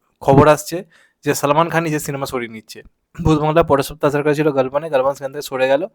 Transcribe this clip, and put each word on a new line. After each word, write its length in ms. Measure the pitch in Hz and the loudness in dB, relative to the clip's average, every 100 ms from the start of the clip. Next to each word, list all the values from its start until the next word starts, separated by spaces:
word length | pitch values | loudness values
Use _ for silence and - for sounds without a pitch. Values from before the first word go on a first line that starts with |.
| _ _ | _ _
খবর 280 | - 139 151 | 4 6 6
আসছে 360 | 147 - 170 - _ _ _ | 4 -2 -10 -12 _ _ _
যে 100 | 147 | -6
সালমান 340 | 139 143 151 170 | -2 0 2 0
খান 160 | 165 | 0
নিজের 160 | 165 151 | -2 -4
সিনেমা 260 | 151 139 131 | -4 -8 -6
সরিয়ে 260 | 131 117 | -6 -8
নিচ্ছে। 300 | 110 - 107 - _ _ - | -12 -18 -20 -20 _ _ -4
ভূত 160 | 160 151 | 0 2
বাংলা 240 | 156 160 | 2 2
পরের 200 | 160 139 | 2 0
সপ্তাহে 260 | - 147 151 | 0 -4 -2
আসার 140 | 143 | 0
কথা 120 | 151 | 0
ছিল 160 | 147 151 | 0 0
গালবানে, 400 | 135 131 143 160 | 0 0 -4 -2
গালবান 240 | 135 135 | 0 0
সেখান 180 | 143 135 | -4 -8
থেকে 100 | 143 | -10
সরে 260 | - 131 131 | -8 -2 0
গেল, 180 | 139 196 | 0 -2